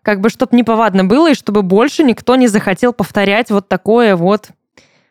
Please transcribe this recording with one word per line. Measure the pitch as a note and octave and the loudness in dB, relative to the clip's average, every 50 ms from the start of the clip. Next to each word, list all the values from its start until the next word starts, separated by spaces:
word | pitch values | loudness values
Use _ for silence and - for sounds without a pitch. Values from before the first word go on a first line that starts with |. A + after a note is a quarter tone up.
| - | -6
Как | G#3+ G#3 F#3+ | -4 -2 0
бы, | G3 A3+ | -2 -2
чтоб | - - C4 - A#3+ | -2 -2 -2 0 0
неповадно | A#3+ A3+ A#3 A3+ G#3+ A#3 G#3 F#3 F#3+ F#3+ | 0 0 0 0 0 0 0 0 0 0
было, | F#3 A3 C#4+ E4+ E4 | 2 2 2 2 2
и | F#3 | 0
чтобы | - - - G3+ G#3 G3 | -2 -2 -4 -2 -2 0
больше | F3 G3 G#3 B3 D4 - - D#4+ | 0 2 0 0 0 -2 -2 -2
никто | B3 G#3+ - - - B3 | -2 -2 -2 -2 0 0
не | C4 B3 A#3 | 2 2 2
захотел | G3 G#3 - G3+ F#3 - B3 B3 A3+ | 0 0 -2 -4 -4 -2 -2 -2 -2
повторять | - F#3+ - - G#3 G3 G3 G3+ A3 B3 - | -2 -6 -4 -4 -2 -2 0 0 -2 -2 -2
вот | G#3+ G3+ F#3+ - | -4 -4 -4 -4
такое | F#3+ F3+ - G3+ A3 A#3+ A#3+ G#3+ F#3+ | -6 -4 -2 0 0 2 2 2 2
вот | E3+ E3+ F#3 G#3 G#3+ - - _ _ _ _ _ _ _ _ _ _ _ _ | 0 0 0 -2 -2 -4 -10 _ _ _ _ _ _ _ _ _ _ _ _